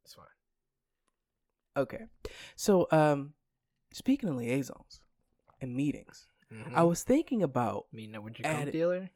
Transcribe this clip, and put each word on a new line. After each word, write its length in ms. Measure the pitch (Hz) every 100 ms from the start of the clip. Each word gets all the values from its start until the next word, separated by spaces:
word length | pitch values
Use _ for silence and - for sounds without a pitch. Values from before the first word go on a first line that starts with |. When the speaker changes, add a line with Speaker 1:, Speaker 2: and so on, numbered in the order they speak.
Speaker 1:
It's 100 | _
fine. 100 | - 87 _ _ _ _ _ _ _ _ _ _ _ _ _ _ -
Speaker 2:
Okay. 280 | 135 - 226 _ - - - -
So, 300 | - 185 170
um, 440 | 160 151 143 143 - _ _ _ _ _
speaking 360 | - - 277 196
of 80 | 131
liaisons 640 | 120 269 - - - - _ _ _ _ _ _
and 140 | 131
meetings, 520 | 123 143 107 107 - _ _ _
Speaker 1:
Mm-hmm. 220 | 110 156 160
Speaker 2:
I 80 |
was 180 | 170 175
thinking 400 | - 269 - 233
about 440 | 165 127 113 101 -
Speaker 1:
Meeting 220 | 110 107
up 80 | 107
with 160 | 107 117
your 80 | 147
Speaker 2:
add- 200 | 151 143
Speaker 1:
coke 60 |
dealer? 380 | 160 170 180 190